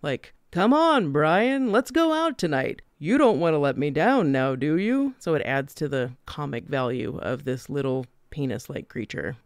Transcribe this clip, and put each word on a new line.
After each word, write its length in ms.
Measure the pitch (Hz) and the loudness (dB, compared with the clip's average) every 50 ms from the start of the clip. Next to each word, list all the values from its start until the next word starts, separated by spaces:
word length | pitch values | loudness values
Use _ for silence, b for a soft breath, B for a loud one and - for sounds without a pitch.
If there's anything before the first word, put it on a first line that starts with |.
Like, 320 | - 160 135 120 - - - _ _ _ | -4 -4 -4 -4 -6 -12 -20 _ _ _
Come 220 | - 170 185 220 | -2 2 4 4
on, 400 | 262 302 320 330 311 269 202 151 | 6 6 6 4 4 4 2 2
Brian, 600 | 139 147 151 156 165 190 220 254 269 277 262 247 | 2 2 4 4 4 4 2 2 0 0 0 2
let's 180 | 196 226 262 - | 2 2 0 2
go 240 | 254 302 330 330 311 | 0 2 2 2 2
out 240 | 311 330 330 277 _ | 0 0 -2 -2 _
tonight. 420 | - 170 147 135 131 120 - - - _ _ _ | -2 -2 0 0 -2 -4 -6 -8 -14 _ _ _
You 200 | 147 151 220 285 | -2 0 2 4
don't 200 | 302 247 214 135 | 6 4 4 4
want 140 | 170 170 | 2 2
to 60 | 160 151 | 2 2
let 180 | 143 143 131 | 2 0 0
me 140 | - 139 147 | 0 -2 -2
down 420 | 139 143 156 220 269 269 202 147 | 0 2 2 2 4 4 2 2
now, 220 | 139 135 131 135 135 | 2 2 2 0 -2
do 240 | 131 135 151 156 170 | -2 0 0 0 0
you? 360 | 196 214 247 269 277 277 254 _ | 0 0 0 0 0 -2 -4 _
So 160 | - - 160 | -4 -2 -2
it 80 | 147 - | -2 0
adds 300 | - 131 135 139 139 - | -2 -2 -2 -4 -4 -8
to 140 | - 156 147 | -8 -6 -4
the 240 | 139 135 123 123 123 - _ | -2 -2 -4 -4 -6 -14 _
comic 400 | - - - 147 143 139 117 - | -16 -10 -10 -8 -8 -8 -8 -8
value 540 | - 147 135 131 123 120 127 - - - - | -4 -4 -2 -2 -2 -2 -4 -4 -6 -6 -6
of 240 | - - 127 127 143 | -6 -6 -6 -6 -4
this 240 | 131 127 127 - - | -6 -6 -6 -6 -8
little 380 | 135 143 139 135 131 131 127 120 _ _ _ _ | -6 -4 -2 -2 -2 -2 -4 -8 _ _ _ _
penis-like 580 | - - 143 131 117 - - - 143 - - _ | -8 -4 -4 -4 -4 -6 -8 -8 -10 -10 -10 _
creature. 480 | - 135 110 - - - 71 82 127 117 _ | -8 -8 -8 -8 -8 -8 -6 -6 -8 -10 _